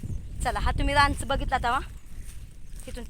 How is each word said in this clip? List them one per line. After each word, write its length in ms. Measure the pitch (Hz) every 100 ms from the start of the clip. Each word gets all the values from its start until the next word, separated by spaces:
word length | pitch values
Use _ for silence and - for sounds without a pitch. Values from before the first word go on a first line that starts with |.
| - - - -
चला 160 | 254 220
हा 120 | 254
तुम्ही 240 | 247 277 285
रानच 280 | 285 285
बघितला 340 | 254 277 - 254
तवा, 160 | 240 262 - - - - - - - - - - -
तिथून 180 | 247